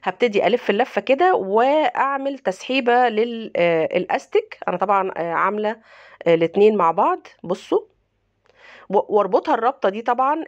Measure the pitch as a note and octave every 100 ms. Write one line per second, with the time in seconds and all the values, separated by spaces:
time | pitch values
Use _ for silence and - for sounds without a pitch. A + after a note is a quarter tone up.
0 | - - B3 G3+ F3 A#3+ - G3+ B3+ G#3+
1 | - C4+ F4+ - F#3+ G#3+ B3+ D#4 D4 -
2 | C4 C#4 C#4 C4+ - F#3 - C4+ A#3+ A#3+
3 | B3 G#3+ A#3+ A3+ A3 - F3 E3 D#3 F3+
4 | F3+ - - G#4+ A4+ - - F3+ F#3+ G3+
5 | F#3+ - E3+ D#3+ F3+ G#3 G#3+ A3+ _ -
6 | - - E3+ E3 E3 G3 G#3 G#3 E3 E3
7 | C#4 F4+ - _ E3 F#3 - G4 A4 _
8 | _ _ _ _ _ _ - - - G3
9 | - G#3 F#3+ B3+ E4+ A#3+ A#3 C#4 G3+ G3+
10 | A#3 A#3+ C4 D#4+